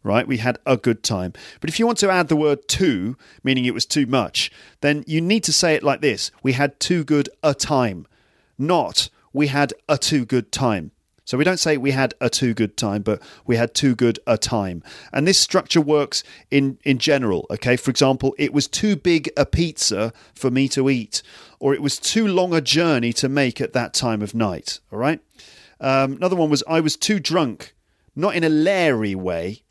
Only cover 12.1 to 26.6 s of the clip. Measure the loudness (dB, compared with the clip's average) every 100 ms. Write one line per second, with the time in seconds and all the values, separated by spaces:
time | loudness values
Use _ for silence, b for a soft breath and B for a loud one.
12.1 | -2 -4 0 0 0 -2 -2 -4 -2 -2
13.1 | -4 B B -2 0 0 0 0 2 2
14.1 | 2 0 0 0 -2 -2 -6 B B B
15.1 | -2 2 2 2 0 0 0 2 2 0
16.1 | -4 B B _ 0 0 0 -2 0 2
17.1 | 2 2 -2 -2 -4 0 0 0 2 2
18.1 | 2 -2 -2 -2 0 -2 -2 0 0 2
19.1 | 0 0 -2 0 0 0 -2 -2 -2 -4
20.1 | b b -6 -2 2 0 2 2 0 -2
21.1 | -8 B B B B -2 0 -2 -4 -2
22.1 | 0 2 2 2 0 0 0 2 2 0
23.1 | 0 -2 0 0 -2 -4 -4 -4 -2 -2
24.1 | -2 -2 -2 -2 -2 -8 -12 _ -4 -2
25.1 | -2 _ B B B B -6 0 2 0
26.1 | 0 -2 0 2 0